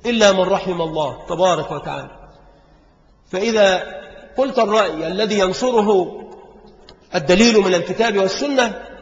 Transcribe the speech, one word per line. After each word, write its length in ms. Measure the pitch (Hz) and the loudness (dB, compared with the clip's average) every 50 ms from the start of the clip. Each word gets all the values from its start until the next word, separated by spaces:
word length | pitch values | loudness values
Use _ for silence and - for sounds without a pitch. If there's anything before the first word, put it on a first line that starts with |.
| - | -2
إلا 260 | 240 240 226 214 202 | -2 2 4 4 4
من 80 | 190 190 | 4 4
رحم 420 | 180 180 196 185 - 190 180 170 | 2 0 0 -2 -2 -4 -4 -4
الله 360 | 165 160 156 156 151 131 120 - - - | -4 -4 -4 -4 -4 -4 -6 -10 -10 -8
تبارك 420 | 175 160 185 185 175 151 147 - | -2 0 2 2 2 0 -4 -8
وتعالى. 380 | 156 143 139 156 143 139 135 - - - - - - - _ - _ _ _ _ _ _ _ _ _ _ _ _ _ _ _ _ | -10 -10 -10 -10 -12 -12 -12 -16 -20 -20 -20 -20 -20 -20 _ -20 _ _ _ _ _ _ _ _ _ _ _ _ _ _ _ _
فإذا 520 | - 185 202 233 220 214 202 190 185 175 - - - - - - - - - - - | -6 -4 -2 0 2 4 4 4 4 0 -4 -8 -14 -16 -16 -18 -20 -20 -20 -10 -2
قلت 220 | - 269 269 214 247 | -2 -2 0 2 0
الرأي 480 | 226 202 208 220 202 175 160 156 160 | 2 2 2 2 2 0 -2 -6 -6
الذي 320 | 165 185 196 220 202 214 202 | -6 -2 -2 -2 0 2 0
ينصره 800 | 190 185 185 - 240 254 240 226 202 208 208 190 175 - - - - - - - - - - - - - - - - - - _ _ _ - | 0 0 0 -2 -2 0 0 2 2 4 2 2 0 -2 -8 -14 -16 -18 -20 -20 -20 -20 -20 -20 -20 -20 -20 -20 -20 -20 -20 _ _ _ -6
الدليل 420 | 180 147 143 180 196 226 240 220 | -4 2 2 4 6 6 6 6
من 160 | 214 190 190 180 | 4 4 4 0
الكتاب 440 | 175 170 - 185 196 226 233 214 | 0 -2 -4 -2 -2 -2 0 2
والسنة 640 | 196 190 190 196 - 277 285 277 254 240 220 196 - - - - - | 0 0 0 -2 -4 -4 0 0 0 0 0 -4 -10 -16 -18 -20 -20